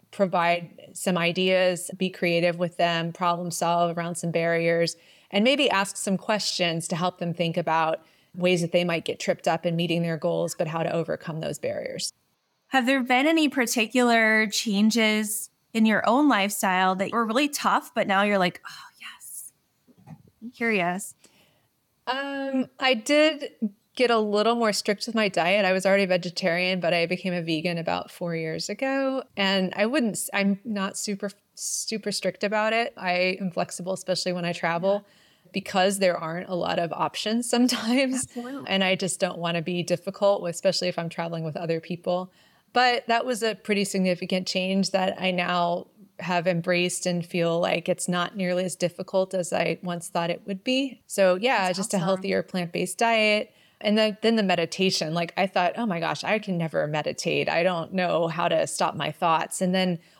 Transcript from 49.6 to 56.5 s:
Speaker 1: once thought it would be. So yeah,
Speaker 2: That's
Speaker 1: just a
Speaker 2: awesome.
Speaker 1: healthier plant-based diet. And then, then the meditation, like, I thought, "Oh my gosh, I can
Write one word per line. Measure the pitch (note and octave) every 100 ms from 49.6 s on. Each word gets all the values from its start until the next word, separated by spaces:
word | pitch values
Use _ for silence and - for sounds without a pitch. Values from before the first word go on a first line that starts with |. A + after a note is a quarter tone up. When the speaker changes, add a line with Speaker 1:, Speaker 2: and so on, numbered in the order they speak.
| E3+ E3+
Speaker 1:
once | F3+ F3 -
thought | F3 E3+
it | - -
would | G3
be. | - C4 C#4 - _
So | - F#3+
yeah, | F#3 A#3+ A3+ F#3
Speaker 2:
That's | F3+
Speaker 1:
just | G3
a | G3
Speaker 2:
awesome. | F3
Speaker 1:
healthier | F#3+ F#3+ F#3+
plant-based | - F#3 F3 F3 F3+ -
diet. | A#3 A3+ G#3+ G#3+ - _ _ _
And | G#3+ G#3+
then, | G#3+ G3+
then | A3+ A3+
the |
meditation, | G3 F3 E3 - F#3+ - D#3+
like, | E3+ E3+ -
I | F#3+
thought, | G3 F3+ -
"Oh | A#3
my | E3+
gosh, | D#3+ D3+
I | D#3 G#3+
can | G#3